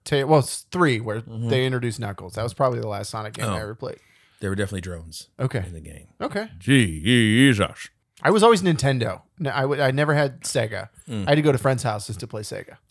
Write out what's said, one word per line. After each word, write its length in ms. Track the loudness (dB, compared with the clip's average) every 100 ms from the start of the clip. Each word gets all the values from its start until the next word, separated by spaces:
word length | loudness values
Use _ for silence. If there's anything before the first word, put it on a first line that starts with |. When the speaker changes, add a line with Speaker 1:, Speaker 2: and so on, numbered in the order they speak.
Speaker 1:
Ta-, 180 | -2 0
well, 140 | 4 4
s-, 280 | 4 -4 -6
three, 300 | 2 2 2
where 200 | -2 -6
Speaker 2:
Mm-hmm. 280 | -8 -6 0
Speaker 1:
they 180 | 2 2
introduced 320 | 0 -4 -6
Knuckles. 360 | -8 -10 -10
That 100 | -6
was 100 | -6
probably 240 | 0 0 0
the 80 | -6
last 240 | -6 -8
Sonic 220 | -8 -10
game 120 | -6 -4
I 120 | -4
Speaker 2:
Oh. 40 |
Speaker 1:
ever 120 | -6
played. 220 | -10 -12 -12 _ _ _ -8
Speaker 2:
There 120 | -4
were 40 |
definitely 280 | -2 -2 -4
drones 480 | -10 -12 -14 -18 -16 -6
Speaker 1:
Okay. 240 | -4 -4 -8
Speaker 2:
in 60 |
the 80 | -12
game. 260 | -16 -18 -20 -10
Speaker 1:
Okay. 280 | -8 -6 -8 -6
Speaker 2:
Jesus. 1300 | 2 4 4 0 2 4 4 6 6 4 0 -4 -18 _ _ _
Speaker 1:
I 80 | 2
was 120 | 6
always 200 | 6 6
Nintendo. 600 | 2 2 2 0 -2 -6 _ -8
No, 120 | -4
I, 120 | 0
w-, 200 | 0 2
I 80 | 2
never 240 | 2 2
had 280 | 2 0 -2
Sega. 460 | -4 -2 -2 -4 -10 _ -8
Speaker 2:
Mm. 180 | -4 2
Speaker 1:
I 40 |
had 40 |
to 80 | 4
go 100 | 4
to 60 | 2
friends' 240 | 2 0
houses 340 | -2 -4 -8 -12
to 80 | -10
play 160 | -12
Sega. 340 | -10 -12 -14 -20 -10